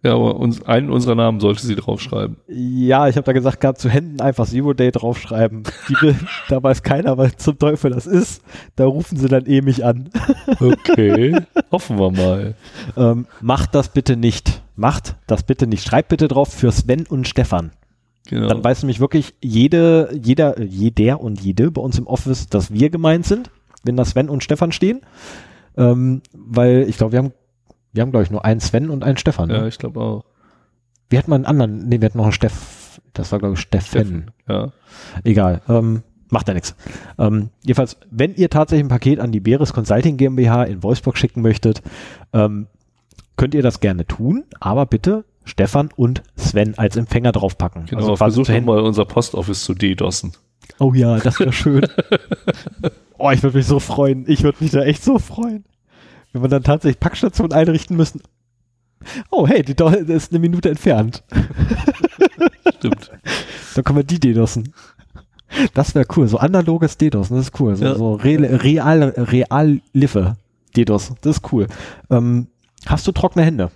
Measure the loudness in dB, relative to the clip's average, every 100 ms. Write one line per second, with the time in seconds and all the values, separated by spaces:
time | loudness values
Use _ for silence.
0 | 2 2 2 0 -2 -4 0 0 2 -2
1 | 0 2 2 2 0 0 -4 -6 -4 -6
2 | -6 -6 -8 -10 _ -8 -6 -2 2 4
3 | 4 2 2 0 0 0 -2 0 0 0
4 | -2 -4 -2 0 -2 -2 -2 2 0 0
5 | -4 -6 -6 -2 -2 -2 -14 -14 -4 2
6 | 4 2 -2 -12 -4 0 2 0 0 -2
7 | 0 2 0 0 -4 0 0 2 -2 -2
8 | 0 0 0 -6 _ -20 -20 0 0 0
9 | -6 -2 2 0 2 2 2 0 0 -2
10 | -4 -8 -2 -2 0 2 2 2 2 4
11 | 4 4 2 2 -2 -4 -2 -4 -2 0
12 | 0 2 0 0 -4 -10 -18 -18 -14 0
13 | 2 2 -4 -8 -2 -2 0 0 0 -2
14 | 0 2 2 0 -4 -4 -8 -2 -2 -2
15 | -8 -16 -4 -4 -2 -2 0 -2 0 0
16 | 0 0 0 0 -2 0 0 0 0 -2
17 | -2 -6 -4 -2 0 -2 -4 _ _ _
18 | _ _ _ -4 -2 0 0 0 -2 -2
19 | 0 0 -2 _ -2 2 4 4 4 4
20 | 2 -4 0 2 2 0 -6 -2 -2 2
21 | 0 0 -6 -6 -6 0 0 0 -2 -4
22 | -2 -6 -4 -4 -2 -2 -2 2 2 2
23 | 0 0 0 -2 -4 _ _ _ -4 0
24 | 0 0 -2 -4 -2 -2 0 0 -2 -2
25 | -8 -20 -20 -20 -20 -20 _ 0 2 4
26 | 2 -2 _ -20 -6 2 4 4 2 0
27 | 0 0 -2 -6 _ _ _ _ _ -4
28 | 0 0 0 -2 -2 -2 0 -2 -2 -2
29 | -2 0 0 -2 -2 -2 -4 -6 -12 -6
30 | -6 -6 -12 _ _ _ _ _ _ _
31 | _ 0 2 0 2 2 2 -2 -2 2
32 | 2 2 0 2 -2 -4 -14 -20 -20 -20
33 | _ -12 -6 -4 -2 -4 -2 -2 -2 -2
34 | -2 -4 -10 -18 -8 -6 -6 -12 _ -20
35 | -16 -8 -2 0 0 -2 -2 0 0 -4
36 | -6 _ _ -4 -2 -6 -6 -16 -18 -18
37 | -20 -2 0 0 -4 _ -4 0 -2 -4
38 | _ -2 -2 0 0 2 2 0 2 0
39 | 2 0 0 -2 0 0 0 -2 0 2
40 | 2 2 0 2 2 2 0 -4 -2 -2
41 | -2 -2 -4 0 0 2 0 -2 -6 -20
42 | -20 -20 -4 0 0 -2 -12 _ _ _
43 | _ -20 _ -2 0 2 0 0 -2 -2
44 | -6 -4 -2 -2 -4 -10 -4 -2 0 0
45 | 0 -2 -6 _ -18 -2 0 0 -2 0
46 | 0 0 -8 -6 -2 0 -2 0 -2 -2
47 | -2 0 0 0 -2 -2 -6 -6 -10 -4
48 | -2 2 2 2 2 2 2 2 2 0
49 | 0 0 -2 -4 -4 -6 -6 -2 -2 0
50 | -4 -4 -10 -16 _ _ -20 -2 2 4
51 | 2 2 0 0 -2 0 2 2 2 -2
52 | -2 -2 -4 -10 -6 -8 -10 -8 -8 -8
53 | _ _ 0 2 2 2 2 0 -2 -2
54 | 0 0 0 2 2 0 -2 0 0 0
55 | 0 0 -2 -8 -8 -8 -14 _ _ _
56 | _ -20 _ -4 0 0 2 2 0 0
57 | -2 -2 -4 0 0 2 2 0 -2 -2
58 | -2 -2 _ _ _ _ _ _ _ _
59 | -16 -14 -4 0 4 2 0 2 4 2
60 | 2 -2 0 0 0 0 -2 -2 0 2
61 | 0 -4 _ -2 -2 -2 -2 0 -2 -2
62 | -6 0 0 2 -2 _ -4 -2 -4 -4
63 | -6 -18 -10 -10 -10 -18 -8 -4 0 0
64 | 0 0 2 2 2 -2 -8 -12 -20 _
65 | _ -20 _ _ _ -2 -2 0 0 0
66 | 0 2 2 2 2 2 2 0 0 0
67 | 0 0 -2 -2 -4 -2 0 0 0 0
68 | -2 0 2 2 2 2 2 2 4 4
69 | 4 0 0 0 2 2 2 2 _ 0
70 | 2 2 0 -2 _ _ _ 0 2 2
71 | -2 -6 -2 -2 -2 -2 -2 -6 -18 -20
72 | 0 0 2 0 -2 _ _ _ -4 -2
73 | 0 0 0 2 2 2 -4